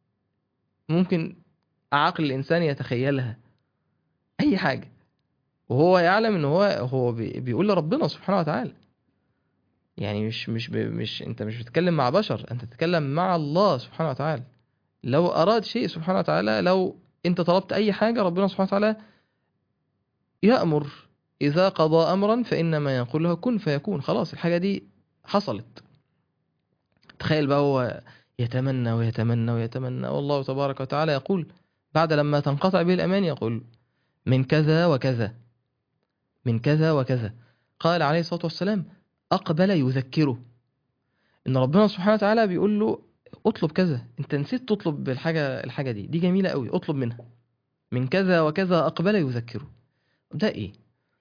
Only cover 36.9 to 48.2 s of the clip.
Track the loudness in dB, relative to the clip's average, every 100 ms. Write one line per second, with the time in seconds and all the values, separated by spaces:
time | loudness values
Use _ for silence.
36.9 | 2 0 -2 -2 -8 _ _ _ _ 0
37.9 | 2 2 0 -2 -4 -6 -4 -2 -2 -4
38.9 | -14 _ _ _ -2 0 2 2 4 2
39.9 | 0 -2 0 0 0 -10 _ _ _ _
40.9 | _ _ _ _ _ -2 2 4 4 4
41.9 | 2 2 2 2 2 2 2 0 2 0
42.9 | -2 -8 _ _ -4 -2 0 -2 0 0
43.9 | 0 -6 -12 -6 -4 -2 -6 -2 -2 -2
44.9 | -4 -4 -4 -2 -2 -2 -4 -8 -6 -6
45.9 | -6 -4 0 2 2 0 -2 -2 -4 -2
46.9 | -2 -2 -6 -16 _ _ _ _ _ _
47.9 | -4 0 0